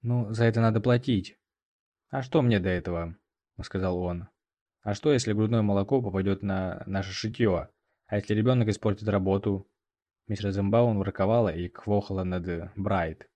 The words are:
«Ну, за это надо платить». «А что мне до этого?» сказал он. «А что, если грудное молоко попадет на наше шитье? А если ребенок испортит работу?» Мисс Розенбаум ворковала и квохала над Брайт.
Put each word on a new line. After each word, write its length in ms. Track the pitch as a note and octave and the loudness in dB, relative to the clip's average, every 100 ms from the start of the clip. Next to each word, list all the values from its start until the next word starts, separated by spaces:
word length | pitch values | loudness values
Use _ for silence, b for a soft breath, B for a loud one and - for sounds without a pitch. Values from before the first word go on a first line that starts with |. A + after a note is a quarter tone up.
«Ну, 300 | A#2 B2 G#2+ | 0 0 0
за 120 | A2+ A#2 | 2 2
это 160 | A2+ | 4
надо 200 | A2+ A2 | 4 4
платить». 560 | A#2 B2 B2+ G#2+ F#2 _ _ _ _ _ _ _ _ | 4 2 2 0 0 _ _ _ _ _ _ _ _
«А 140 | C3+ | -6
что 180 | C3 E3 | 0 2
мне 180 | B2 G#2+ | 4 4
до 100 | F#2 | 2
этого?» 460 | F2+ F2 E2+ E2+ - _ _ _ - | -2 -2 -4 -4 -10 _ _ _ -16
сказал 380 | G2+ F#2+ F#2 F2+ | -8 -4 -2 -2
он. 280 | F2+ F2 G2 _ _ _ _ _ | -4 -6 -10 _ _ _ _ _
«А 140 | G#2 G2+ | -6 -2
что, 180 | D#3 | 2
если 200 | C3+ A#2 | 2 2
грудное 280 | G#2 G#2+ A2+ | 0 2 2
молоко 400 | G#2 G2 G2 C3+ | 2 2 2 0
попадет 400 | A2+ G2 F#2+ F#2+ | 0 -2 0 -2
на 400 | G2+ F#2+ F#2 F2 - | -2 -4 -4 -6 -6
наше 260 | G2 F#2+ | -4 -4
шитье? 540 | F#2+ A2 - A2+ F2+ E2+ _ _ _ _ | -6 -8 0 0 0 -4 _ _ _ _
А 80 | G#2 | -6
если 180 | - | -2
ребенок 340 | G#2+ A2+ B2+ A2 | 0 2 4 2
испортит 400 | G2+ A2 G2 G#2 | 0 -2 -2 0
работу?» 640 | G2+ F#2+ F#2+ G#2 G2 - _ _ _ _ _ - | 0 2 0 0 -4 -6 _ _ _ _ _ -8
Мисс 140 | G#2 | -4
Розенбаум 560 | G2+ G2 G2 A2+ A#2+ G#2 | -2 0 2 4 4 2
ворковала 520 | G2 - G2 A#2 G#2+ | -2 0 2 2 2
и 200 | D#2+ F2 | -2 -8
квохала 540 | - - G2+ G2+ F#2+ | -8 -2 -2 0 -4
над 480 | F#2 F2+ F2 E2+ F#2 - | -2 -4 -4 -6 -8 -6
Брайт. 540 | G2 G2 E2 D#2+ - | -2 0 -2 -6 -18